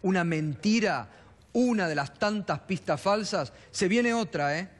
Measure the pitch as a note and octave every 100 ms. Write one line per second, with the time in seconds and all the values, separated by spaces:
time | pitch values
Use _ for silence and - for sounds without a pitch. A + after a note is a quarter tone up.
0 | F#3 F#3 E3+ D#3+ D3+ C3+ G#3 A3+ G#3+ C#3
1 | - - - - - A#3+ B3 A3 F3 D3
2 | C3+ - G#3 G#3 F#3 D3+ - F#3+ - D3+
3 | F#3+ G#3+ G3+ G3 C#3 - - - F#3 A3+
4 | A#3+ A#3 G#3 D#3+ C#3+ D#3 F#3+